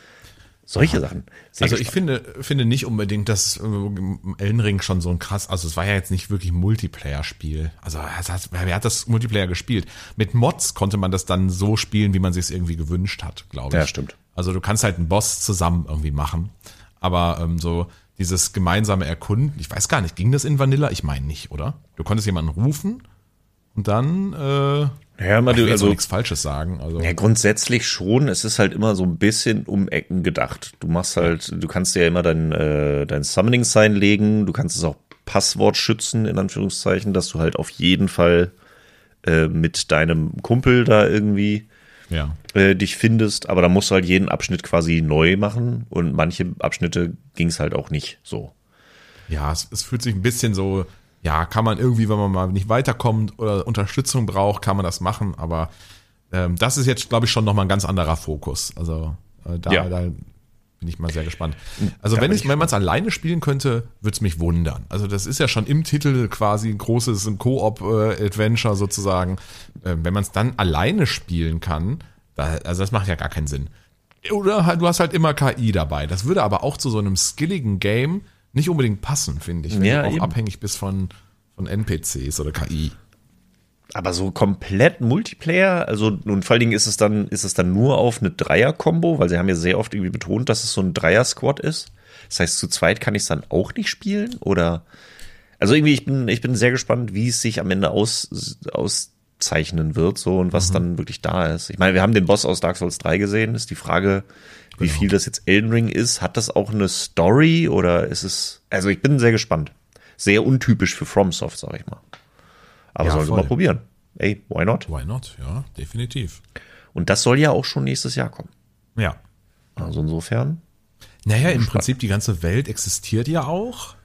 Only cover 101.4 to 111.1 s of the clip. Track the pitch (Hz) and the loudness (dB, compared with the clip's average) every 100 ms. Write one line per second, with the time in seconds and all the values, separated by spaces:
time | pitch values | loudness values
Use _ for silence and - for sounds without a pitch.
101.4 | 80 82 - - 92 92 98 104 85 104 | 0 -2 -6 0 2 4 4 4 4 4
102.4 | - 90 82 - 87 - 80 90 101 107 | 2 0 -2 -2 -4 -4 -2 0 0 0
103.4 | 110 113 117 78 - 90 98 98 - - | -2 -4 -6 -10 -2 0 2 0 -4 -20
104.4 | - - - - 85 76 101 98 - - | -20 -20 -18 -4 -2 0 2 2 0 -6
105.4 | - 98 110 117 113 - 117 - - - | 2 2 4 0 2 0 -2 -2 -4 -4
106.4 | 110 - 104 107 95 - - - 85 131 | -2 -2 0 0 0 -2 -4 2 4 6
107.4 | 160 165 165 92 87 87 - - 95 - | 6 4 2 2 4 2 0 -4 -6 -6
108.4 | - - - 95 98 95 139 143 117 110 | -8 -10 -6 -2 0 2 2 4 4 2
109.4 | - 82 73 - _ - - - 98 107 | 0 -2 -4 -10 _ -20 -20 -4 2 4
110.4 | 123 131 - 110 95 - - | 4 2 4 2 2 -2 -2